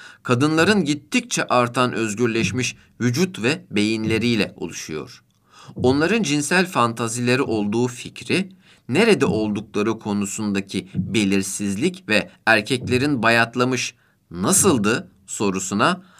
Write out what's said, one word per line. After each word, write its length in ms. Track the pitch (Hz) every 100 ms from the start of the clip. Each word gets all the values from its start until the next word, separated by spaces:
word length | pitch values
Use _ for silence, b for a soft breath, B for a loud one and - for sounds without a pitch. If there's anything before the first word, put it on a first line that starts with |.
| B B
Kadınların 640 | - 123 147 156 165 208 139
gittikçe 640 | 147 - 254 240 - -
artan 460 | 123 120 120 123
özgürleşmiş 840 | 113 113 101 120 113 98 127 - - b b
vücut 400 | 120 123 180 180
ve 240 | 110 165 -
beyinleriyle 800 | 104 104 110 110 110 120 113 92 -
oluşuyor. 680 | 87 - - 78 - - _ _ B B B -
Onların 480 | 127 139 165 226
cinsel 440 | 160 147 147 185 185
fantazileri 760 | 143 120 117 117 117 120 127
olduğu 460 | 139 110 104 113 123
fikri, 600 | 123 - - - 147 190 b b b -
nerede 360 | 135 233 170 135
oldukları 760 | 107 107 104 110 104 104 110
konusundaki 880 | 110 101 98 - 107 98 95 101 90 -
belirsizlik 1120 | 95 107 101 98 95 - 101 98 160 180 -
ve 200 | 107 - B -
erkeklerin 800 | 110 - - - 123 143 135
bayatlamış 720 | 110 117 117 123 127 127 - - _ _ _
"Nasıldı?" 800 | 87 104 190 208 135 101 131 - _ -
sorusuna 720 | - 104 95 - 101 139 185 B B